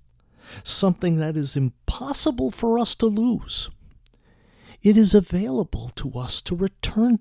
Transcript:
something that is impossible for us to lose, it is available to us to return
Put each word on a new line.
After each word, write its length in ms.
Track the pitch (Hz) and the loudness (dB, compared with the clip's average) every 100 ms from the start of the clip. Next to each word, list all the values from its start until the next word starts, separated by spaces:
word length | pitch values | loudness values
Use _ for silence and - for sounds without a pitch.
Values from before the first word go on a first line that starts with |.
| _ _ _ _ - - | _ _ _ _ -20 -10
something 520 | - - 196 180 180 160 | -4 0 2 2 0 0
that 200 | 156 156 | 0 -2
is 220 | 139 143 | -2 -2
impossible 960 | 131 - - - 262 277 311 240 262 | -2 -4 -8 -6 -4 -2 -2 0 -4
for 280 | - 233 233 | -2 0 0
us 160 | 226 - | 0 0
to 100 | 226 | 0
lose, 640 | 208 247 220 - - - - - - - _ _ _ _ _ - - | 2 0 -2 -4 -8 -8 -14 -20 -20 -20 _ _ _ _ _ -20 0
it 140 | 202 214 | 4 6
is 180 | 208 | 6
available 760 | 208 175 175 226 254 185 - 117 - | 4 2 -4 -2 -2 -4 -6 -8 -8
to 160 | 139 | -8
us 280 | 120 123 - | -6 -6 -6
to 120 | - 175 | -4 -4
return 640 | 190 - - 214 240 226 | -4 -4 -4 0 2 2